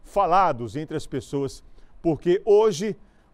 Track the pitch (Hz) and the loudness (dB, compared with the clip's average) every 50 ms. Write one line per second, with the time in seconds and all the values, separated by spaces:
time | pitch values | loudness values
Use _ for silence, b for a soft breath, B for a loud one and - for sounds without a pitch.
0 | - - - 202 196 165 175 190 190 175 147 113 123 113 107 147 160 143 147 151 | -20 -6 -2 0 2 2 4 4 4 2 0 -4 -8 -10 -8 -10 -10 -8 -8 -10
1 | - - - 135 - - - 143 139 131 - - - b b b b b b b | -8 -8 -10 -10 -10 -8 -6 -6 -6 -6 -8 -12 -20 b b b b b b b
2 | - 170 156 127 - 175 175 202 - 226 202 208 220 220 196 139 196 214 190 b | -2 -2 -2 0 0 0 0 0 2 4 4 4 4 2 0 -2 -4 -6 -6 b
3 | b b b b b b | b b b b b b